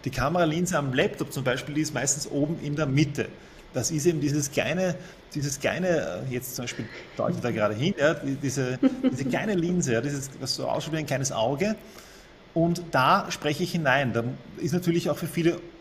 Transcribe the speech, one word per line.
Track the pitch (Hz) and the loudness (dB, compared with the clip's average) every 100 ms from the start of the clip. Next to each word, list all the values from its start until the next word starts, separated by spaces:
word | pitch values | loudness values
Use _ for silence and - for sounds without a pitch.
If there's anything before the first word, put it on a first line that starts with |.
| 120 | -4
Die | |
Kameralinse | 120 131 180 165 156 175 170 | 0 2 4 4 2 2 0
am | 139 | 0
Laptop | 131 202 - 147 | 2 0 0 -6
zum | - | -2
Beispiel, | 131 131 - | 0 0 -2
die | 147 | -2
ist | 156 | -2
meistens | 127 127 - - | -2 -2 -2 -2
oben | 143 151 170 | 0 0 -2
in | 147 | -4
der | 147 147 | -2 2
Mitte. | 135 147 - 104 - - - - | 4 2 2 -6 -8 -20 -20 -8
Das | 127 113 | -4 -2
ist | 156 170 | 2 2
eben | 156 | 2
dieses | 143 147 139 | 0 0 0
kleine, | - 104 165 185 160 - - - | 0 0 0 0 -2 -10 -18 -10
dieses | 151 139 - | -6 -4 -2
kleine, | 131 147 185 | -2 0 2
äh, | 160 87 92 131 | 2 0 -6 -4
jetzt | 123 - - | -6 -6 -8
zum | |
Beispiel | 120 - 107 - - - | -8 -8 -10 -10 -14 -2
deute | 110 - | -2 0
ich | |
da | 120 | -2
gerade | 110 104 | 2 2
hin, | 107 156 202 | 2 0 4
ja, | 147 | 2
die, | 151 139 135 | 2 -2 -2
diese, | 135 135 127 127 262 - 131 | -2 0 -2 2 2 2 -2
diese | 123 135 | 0 -2
kleine | - 196 | -2 0
Linse, | 190 170 180 135 | 0 2 0 2
ja, | 113 | 2
dieses, | 143 143 131 - | 0 -4 -6 -8
was | 131 | -6
so | - 127 | -4 -2
ausschaut | - 151 | -2 -2
wie | 156 | -4
ein | 143 | -2
kleines | 131 135 | -2 -2
Auge. | 104 113 143 202 214 - - - - - - - | 0 0 2 0 -2 -8 -20 -20 -20 -20 -20 -6
Und | - 170 175 - | 2 2 2 0
da | 143 131 190 - | 4 6 4 2
spreche | - 147 147 | -4 -2 0
ich | 175 | -2
hinein. | 175 147 131 131 | 0 4 4 4
Da | 117 117 135 - - | 0 -2 -6 -14 -6
ist | 160 | -2
natürlich | 175 175 170 175 | 0 2 2 2
auch | 143 | -2
für | 165 | -2
viele | - 170 165 - - | 0 0 0 -8 -18